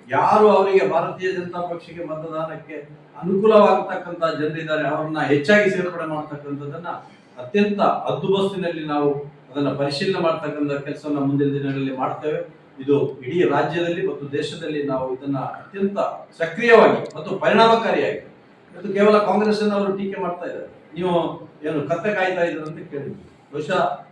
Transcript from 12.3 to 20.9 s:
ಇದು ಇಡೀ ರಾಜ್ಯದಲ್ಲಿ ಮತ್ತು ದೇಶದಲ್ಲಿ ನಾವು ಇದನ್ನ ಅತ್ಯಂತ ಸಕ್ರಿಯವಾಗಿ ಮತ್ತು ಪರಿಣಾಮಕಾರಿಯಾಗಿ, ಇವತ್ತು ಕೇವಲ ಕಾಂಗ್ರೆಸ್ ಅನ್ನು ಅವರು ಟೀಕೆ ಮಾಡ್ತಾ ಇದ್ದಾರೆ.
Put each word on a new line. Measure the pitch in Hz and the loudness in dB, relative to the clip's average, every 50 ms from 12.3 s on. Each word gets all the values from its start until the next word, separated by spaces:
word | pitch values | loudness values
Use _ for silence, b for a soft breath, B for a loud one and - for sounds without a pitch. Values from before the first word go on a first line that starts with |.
| 156 170 - - - - - - - 139 135 | -4 -4 -6 -10 -14 -20 -20 -20 -18 -8 0
ಇದು | 139 143 143 - - - - | 2 2 2 2 -2 -4 -8
ಇಡೀ | 127 123 165 180 160 139 | -8 -4 0 2 2 2
ರಾಜ್ಯದಲ್ಲಿ | 143 143 147 160 160 175 170 170 170 190 190 | 2 0 0 0 -2 -2 -2 -2 -2 -2 -2
ಮತ್ತು | - - 131 139 - | -4 -4 -6 -10 -8
ದೇಶದಲ್ಲಿ | 139 151 - - 175 160 160 151 151 147 139 | -6 -6 -6 -6 -8 -10 -8 -6 -4 -4 -4
ನಾವು | 135 131 131 127 131 127 | -2 -2 -4 -4 -4 -6
ಇದನ್ನ | 131 143 143 139 | -6 -4 -4 -4
ಅತ್ಯಂತ | 135 120 - - - - - - 196 202 202 196 - - - - - - - - - | -4 -4 -8 -10 -12 -16 -12 -6 -2 -2 -2 -2 -2 -4 -4 -6 -10 -16 -14 -8 -6
ಸಕ್ರಿಯವಾಗಿ | 165 160 - - 240 233 226 214 - - 131 - - - - | -6 -6 -4 0 4 8 8 8 8 8 4 0 -4 -8 -10
ಮತ್ತು | - - - - | -10 -8 -8 -6
ಪರಿಣಾಮಕಾರಿಯಾಗಿ, | - - - 208 220 226 226 226 226 - 196 - - 87 87 - - - - - - - - - - - - - | -2 0 2 4 6 6 6 6 4 2 0 0 0 0 -2 -4 -6 -10 -14 -20 -20 -20 -20 -20 -20 -20 -20 -18
ಇವತ್ತು | - 196 208 190 | -12 -8 -4 0
ಕೇವಲ | 196 202 214 214 | 4 4 6 6
ಕಾಂಗ್ರೆಸ್ | 208 208 185 196 208 214 214 208 208 | 6 4 4 2 2 2 2 2 2
ಅನ್ನು | 214 208 202 | 2 0 0
ಅವರು | 202 196 190 190 | 0 0 0 -2
ಟೀಕೆ | 196 196 190 190 190 | -2 -4 -6 -4 -4
ಮಾಡ್ತಾ | 185 175 175 - 170 | -4 -6 -6 -6 -8
ಇದ್ದಾರೆ. | 143 - - - - - - - - | -10 -10 -10 -12 -14 -16 -20 -20 -14